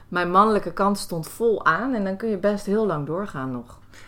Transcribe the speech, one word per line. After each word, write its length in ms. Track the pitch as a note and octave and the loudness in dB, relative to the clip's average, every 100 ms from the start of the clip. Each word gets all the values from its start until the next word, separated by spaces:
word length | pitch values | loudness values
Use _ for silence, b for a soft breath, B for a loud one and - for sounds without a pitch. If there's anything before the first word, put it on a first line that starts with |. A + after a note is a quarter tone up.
| B | B
mijn 220 | F3 F3 | -2 4
mannelijke 420 | F#3 A3 G3+ F3+ | 6 6 4 0
kant 260 | F#3 G3 G3+ | 0 0 0
stond 300 | - E3+ D#3 | -4 -6 -6
vol 360 | - A#3 G3+ | 0 2 2
aan 300 | - E3 C4 | 2 2 0
en 100 | A3+ | -2
dan 120 | F#3+ G3 | -2 -4
kun 120 | A3+ | -4
je 80 | F#3+ | 0
best 280 | G3+ G3+ G3+ | 0 0 0
heel 200 | G#3+ G#3 | 0 0
lang 200 | D3+ C#3+ | -2 -2
doorgaan 440 | E3+ G#3+ D3 C3 | -4 -6 -6 -6
nog. 280 | B2 - - - B | -8 -10 -20 -20 B